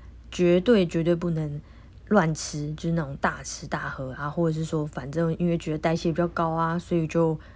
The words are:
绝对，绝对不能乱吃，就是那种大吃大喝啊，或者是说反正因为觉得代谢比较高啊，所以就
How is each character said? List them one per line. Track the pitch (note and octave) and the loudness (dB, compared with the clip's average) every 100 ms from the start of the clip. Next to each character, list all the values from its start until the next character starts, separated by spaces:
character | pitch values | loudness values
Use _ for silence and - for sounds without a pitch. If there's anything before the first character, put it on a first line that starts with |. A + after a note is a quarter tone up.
| - - - | -20 -20 -8
绝 | - F3 F3 | 2 4 6
对， | F3+ A3 E3+ | 6 4 4
绝 | E3 | 2
对 | D#3+ E3+ | 2 2
不 | F3 | 0
能 | D#3+ D3+ D3 - - - - - | -2 -2 -6 -12 -20 -20 -10 2
乱 | G#3+ D#3+ D3+ | 4 4 0
吃， | - D3+ D3 | -4 -6 -6
就 | D3+ | -4
是 | E3 | -2
那 | E3 | -2
种 | C#3 C#3+ | -2 -2
大 | F3+ C#3+ | -2 -2
吃 | C#3 - C#3+ | -10 -12 -8
大 | D3+ C#3+ | -6 -6
喝 | - C3 | -8 -8
啊， | B2+ D3 | -6 -6
或 | D#3+ E3 | 0 0
者 | D#3 | 0
是 | D#3+ | -2
说 | D#3+ D3+ | -2 -4
反 | - C#3 | -6 -6
正 | D#3 E3 D#3+ | -2 0 0
因 | F3 | 0
为 | E3+ | 0
觉 | - | -2
得 | D#3 | -2
代 | E3 E3 | 0 0
谢 | F3 | 0
比 | D#3 | 0
较 | E3+ | 0
高 | F3 E3 | 0 0
啊， | D#3+ E3 E3+ | 0 0 -2
所 | - E3+ | -2 0
以 | D#3 | 0
就 | E3 E3 D#3 - | 2 2 0 -8